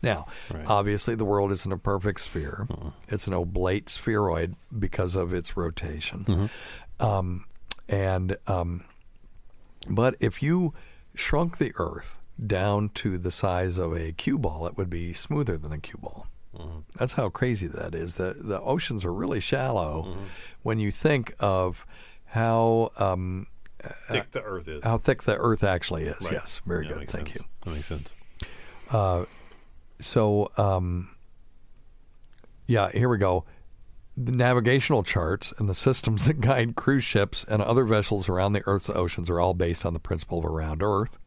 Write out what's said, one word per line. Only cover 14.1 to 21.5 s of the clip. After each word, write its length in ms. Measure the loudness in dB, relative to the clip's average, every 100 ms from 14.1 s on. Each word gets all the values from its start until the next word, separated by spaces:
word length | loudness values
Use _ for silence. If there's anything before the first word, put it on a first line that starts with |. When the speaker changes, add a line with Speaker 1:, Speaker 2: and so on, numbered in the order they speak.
Speaker 1:
cue 240 | -2 0 0
ball, 300 | 0 -2 -6
it 100 | -2
would 140 | -4
be 240 | -2 -4
smoother 420 | -6 -4 -2 0 -2
than 160 | -4
a 60 | -8
cue 200 | -8 -12
ball. 240 | -12 -10 -10 -12 -16
Speaker 2:
Mm-hmm. 260 | -12 -10 -10 -12 -4
Speaker 1:
That's 160 | -2
how 160 | 0 -2
crazy 360 | 0 0 0 -4
that 280 | -6 -8
is. 220 | -6 -6 -2
The, 180 | -4 -4
the 220 | -4 -4
oceans 460 | 0 -2 -2 -4 -2
are 60 |
really 280 | -2 -2 -2
shallow 640 | -2 -2 0 0 -2 -4 -6
Speaker 2:
Mm-hmm. 160 | -6 -8 -10 -14 -8
Speaker 1:
when 160 | -2 0
you 120 | 0
think 440 | 2 4 4 0 0
of 460 | 2